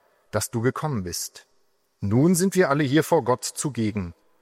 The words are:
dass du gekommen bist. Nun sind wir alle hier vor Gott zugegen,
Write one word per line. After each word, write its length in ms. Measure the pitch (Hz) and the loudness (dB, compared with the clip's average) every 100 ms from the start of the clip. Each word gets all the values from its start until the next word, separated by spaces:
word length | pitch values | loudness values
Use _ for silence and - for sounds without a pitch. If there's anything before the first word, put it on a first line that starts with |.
| _ _ _ | _ _ _
dass 200 | 101 - | -6 -4
du 120 | 117 | -2
gekommen 400 | 123 - 156 120 | -2 -2 -4 -4
bist. 420 | 90 - - - - _ _ _ _ _ | -6 -8 -10 -16 -20 _ _ _ _ _
Nun 360 | 101 117 165 170 | 0 4 4 4
sind 180 | 190 | 2
wir 160 | 185 156 | 2 2
alle 140 | 143 | 2
hier 180 | 135 156 | 2 2
vor 220 | - 165 | 2 2
Gott 200 | 117 127 | 2 -2
zugegen, 720 | - - 147 117 107 101 87 - _ _ | -4 -6 -6 -2 -2 -2 -8 -12 _ _